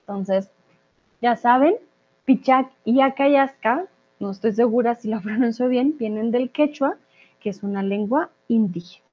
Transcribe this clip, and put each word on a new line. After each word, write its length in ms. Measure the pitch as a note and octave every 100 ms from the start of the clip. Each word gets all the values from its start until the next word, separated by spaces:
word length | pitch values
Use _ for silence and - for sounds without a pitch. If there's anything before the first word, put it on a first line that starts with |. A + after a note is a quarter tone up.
Entonces, 500 | - G3+ G3 G3 G3 _ _ _ _ _ _ _
ya 160 | A#3+ A3+
saben, 400 | A#3+ B3 D4 A#4 _ _ _ _
pichak 460 | - B3+ - C4 C4 _
y 160 | - B3+
akayasca, 880 | C4+ C4+ C#4 C#4+ C4+ - A3 C4 F#4+ _ _ _
no 100 | G3+
estoy 220 | G3 A3+
segura 420 | G3+ A#3+ A3+ A#3
si 140 | A#3 G#3+
lo 120 | A3
<laughs> 20 |
pronuncio 460 | G3 G#3+ A#3+ A3+ B3+
bien, 280 | B3 C4+ D#4
vienen 320 | A3 G#3+ A#3
del 200 | A#3+ B3+
quechua, 460 | - D4 D4 C#4 G4+ _ _ _ _
que 100 | G#3+
es 120 | G3+
una 200 | G3+ G3
lengua 480 | G3 G3+ G#3 C4 F4 _ _
indígena. 560 | A#3 G#3 F3 F3 - _